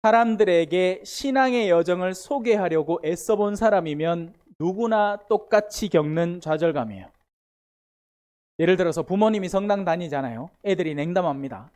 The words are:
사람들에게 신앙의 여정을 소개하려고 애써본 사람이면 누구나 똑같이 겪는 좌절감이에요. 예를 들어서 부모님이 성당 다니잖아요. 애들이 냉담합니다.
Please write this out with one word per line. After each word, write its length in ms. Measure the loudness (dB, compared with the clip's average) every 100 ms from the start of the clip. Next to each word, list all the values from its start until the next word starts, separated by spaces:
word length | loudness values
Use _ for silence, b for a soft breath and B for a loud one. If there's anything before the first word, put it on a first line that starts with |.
사람들에게 1000 | 6 4 4 2 4 4 2 2 2 0 -8
신앙의 640 | -8 -2 0 2 2 2
여정을 420 | 2 4 0 -2
소개하려고 880 | -4 -6 -4 2 2 2 0 0 -2
애써본 540 | -2 -4 0 0 0 2
사람이면 800 | 2 2 0 -2 -2 -2 -6 -16 _ _
누구나 580 | -4 -2 0 2 0 -2 -2
똑같이 640 | -2 2 0 0 -8 0
겪는 540 | 2 2 -2 -2 -4
좌절감이에요. 640 | -4 -2 0 -2 -6 -10 -16 _ _ _ _ _ _ _ _ _ _ _ _ _ _ _
예를 180 | 2 2
들어서 260 | 2 -2
부모님이 460 | -4 2 2 2 -2
성당 380 | -4 0 -2 0
다니잖아요. 640 | -4 -4 -6 -6 -8 -14 _ -4
애들이 280 | -2 -2
냉담합니다. 760 | -4 -2 0 -2 -4 -8 -12 -18